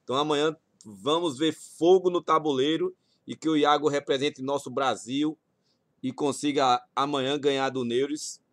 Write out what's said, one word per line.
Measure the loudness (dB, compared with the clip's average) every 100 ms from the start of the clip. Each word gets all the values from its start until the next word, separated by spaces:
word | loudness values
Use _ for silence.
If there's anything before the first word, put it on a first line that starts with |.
Então | -6 -2
amanhã | 0 0 0 -2 _ _
vamos | -20 -8 -2 0 -2 -2
ver | -2
fogo | -4 -10 0 6 6 4
no | -2
tabuleiro | 0 0 2 0 0 0 -4 -8 _ _ -16
e |
que | -6 0
o | 2
Iago | 4 4 2
represente | 0 0 -2 -2 -4
nosso | -4 -4 -4
Brasil | -2 -2 -2 -4 -2 -2 -4 _ _ _ _ _ _
e | -8
consiga | -4 -4 -2 -2 2 4 2 0
amanhã | -4 -2 -2 -2 0
ganhar | 0 0 0
do | -2 -2
Neures | -2 -2 -4 -10 -16 _